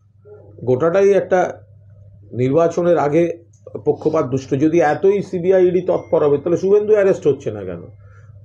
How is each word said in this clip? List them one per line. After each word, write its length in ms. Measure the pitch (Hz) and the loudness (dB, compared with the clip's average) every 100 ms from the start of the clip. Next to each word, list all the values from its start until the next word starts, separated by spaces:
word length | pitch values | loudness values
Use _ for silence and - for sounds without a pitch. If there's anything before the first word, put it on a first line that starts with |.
| _ _ - - - - | _ _ -20 -20 -20 -8
গোটাটাই 460 | 120 127 160 196 196 | -2 0 2 2 4
একটা 520 | 190 175 185 - - - - - - - - - | 2 2 -2 -2 -6 -20 -20 -20 -20 -20 -20 -14
নির্বাচনের 680 | 113 131 156 165 165 175 160 | -4 0 2 2 0 0 2
আগে 400 | 143 156 170 - - _ - 113 147 | 2 0 0 -4 -16 _ -18 -8 -4
পক্ষপাত 400 | 143 156 156 135 | -2 -2 -2 -2
দুষ্ট। 300 | 131 - 139 | -4 -4 -2
যদি 240 | 156 170 | 0 2
এতই 420 | 151 151 196 202 | 0 2 0 0
সিবিআই 460 | 180 185 175 190 180 | -4 -6 0 2 2
ইডি 140 | 180 | 0
তৎপর 440 | 180 165 - 165 147 | -2 -4 -2 0 2
হবে, 120 | 139 | 0
তাহলে 200 | 175 170 | 0 -2
শুভেন্দু 360 | 190 208 208 | 2 2 2
অ্যারেস্ট 340 | 208 196 185 - | 2 2 0 0
হচ্ছে 240 | 131 127 | -2 -6
না 120 | 104 | -10
কেন? 180 | 92 85 - - - - - - | -10 -12 -16 -20 -20 -20 -20 -20